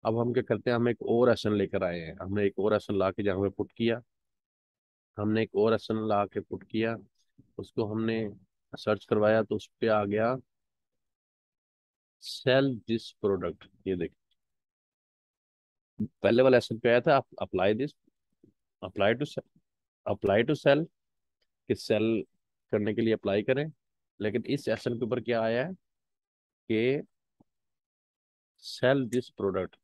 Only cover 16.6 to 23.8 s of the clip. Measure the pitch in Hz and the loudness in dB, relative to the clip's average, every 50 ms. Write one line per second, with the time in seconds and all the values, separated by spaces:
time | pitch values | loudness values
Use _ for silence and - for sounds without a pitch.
16.6 | - - 117 110 - 120 117 123 120 165 147 135 - _ - - 95 - - 92 | 4 2 -10 -2 2 4 4 4 4 4 2 2 2 _ -10 -10 -10 -4 -2 2
17.6 | 90 101 110 110 135 151 - _ _ _ _ _ _ _ _ _ - _ _ _ | 2 2 2 2 -2 -6 -6 _ _ _ _ _ _ _ _ _ -20 _ _ _
18.6 | _ _ _ _ - 92 - 107 98 104 113 123 147 - - - - _ _ _ | _ _ _ _ -14 -10 -2 0 2 2 2 0 -4 -8 -8 -12 -12 _ _ _
19.6 | _ _ _ _ _ _ _ _ _ 107 104 - - 101 98 104 120 139 151 135 | _ _ _ _ _ _ _ _ _ -6 -6 -2 0 2 2 4 4 2 -2 2
20.6 | - 143 139 147 170 - _ _ _ _ _ _ _ _ _ _ _ _ _ _ | 4 4 4 4 2 -4 _ _ _ _ _ _ _ _ _ _ _ _ _ _
21.6 | _ - 107 - - - 113 107 110 113 113 104 - _ _ _ _ _ _ _ | _ -4 -4 -4 0 0 0 2 2 0 0 -2 -4 _ _ _ _ _ _ _
22.6 | _ _ - 107 104 110 107 113 117 113 110 104 - 104 98 104 104 - 135 135 | _ _ -2 -2 0 -2 -2 0 0 0 0 0 0 0 0 0 0 0 -2 -2
23.6 | 147 160 156 _ | -2 -6 -8 _